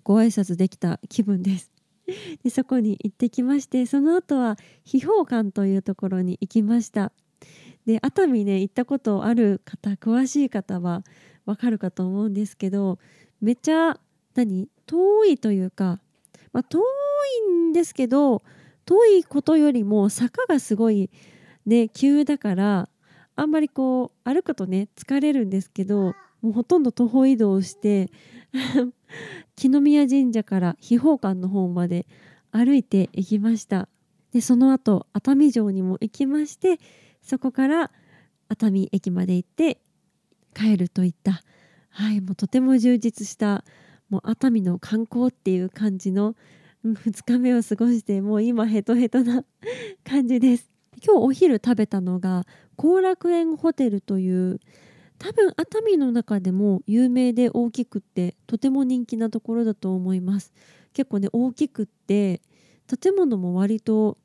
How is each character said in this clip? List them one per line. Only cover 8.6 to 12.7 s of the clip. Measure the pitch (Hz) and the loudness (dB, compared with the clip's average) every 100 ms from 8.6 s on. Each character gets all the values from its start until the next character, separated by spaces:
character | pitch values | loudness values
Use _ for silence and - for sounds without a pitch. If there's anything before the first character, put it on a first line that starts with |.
行 | 196 | -2
っ | |
た | - 247 | -4 -4
こ | 277 | -2
と | - 202 | -2 -2
あ | 214 | 0
る | 233 214 190 - | 2 2 0 -6
方、 | - 208 | -10 -8
詳 | 196 220 233 262 | -6 -2 0 0
し | 294 277 | 0 -2
い | |
方 | 202 - 185 | -2 -6 -6
は | 175 175 - _ _ _ - | -4 -6 -8 _ _ _ -8
わ | 208 | -4
か | 247 | -2
る | 214 | -2
か | 185 | -4
と | - 185 | -4 -4
思 | 196 | -2
う | 214 | -2
ん | |
で | 196 208 | -2 -6
す | - | -6
け | |
ど、 | 190 | -6